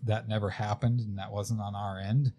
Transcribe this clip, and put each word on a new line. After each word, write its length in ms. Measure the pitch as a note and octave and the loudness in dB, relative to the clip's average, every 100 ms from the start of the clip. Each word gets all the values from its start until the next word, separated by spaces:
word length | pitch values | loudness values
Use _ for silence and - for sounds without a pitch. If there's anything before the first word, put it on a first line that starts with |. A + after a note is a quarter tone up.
that 240 | A2+ A2 A2 | 0 0 2
never 220 | A2 G2+ | 0 0
happened, 500 | - G#2+ G#2 A#2+ A#2+ | -2 -2 2 4 2
and 180 | G#2+ G2 | 0 -6
that 140 | G2+ | -4
wasn't 280 | G#2 G2 A2 | -4 -2 -2
on 140 | G2+ G2+ | -2 -4
our 220 | G2+ F#2+ | -4 -4
end. 320 | G2 B2 C#3 | 2 2 2